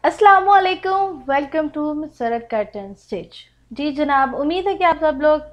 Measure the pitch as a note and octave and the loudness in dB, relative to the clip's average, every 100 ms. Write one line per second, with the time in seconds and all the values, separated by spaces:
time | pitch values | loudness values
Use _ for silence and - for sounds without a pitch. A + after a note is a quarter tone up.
0 | E4 E4+ G#4 G4 F#4+ G4 F#4 F#4 F#4+ F#4+ | 0 4 6 6 6 4 2 -2 -2 -2
1 | G4 D#4 B3+ C#4 C#4 D#4+ D4+ D4+ D4+ D4+ | -4 -6 -4 -4 -2 -4 -4 -4 -4 -4
2 | D#4 _ A#3 A#3 A#3 A3 G#3 G#3 G3 G3 | -8 _ -4 -4 -4 -6 -6 -10 -14 -18
3 | _ F#3+ E3 - - _ _ A#3+ D4 C#4 | _ -12 -12 -20 -20 _ _ -8 -6 -2
4 | D4 C#4 C4+ C4 C#4+ F4+ G4 F4+ F4+ D#4+ | 0 2 0 -2 -2 -2 -2 0 0 2
5 | D#4+ C4+ D4+ D4+ D4+ | 0 2 2 2 -2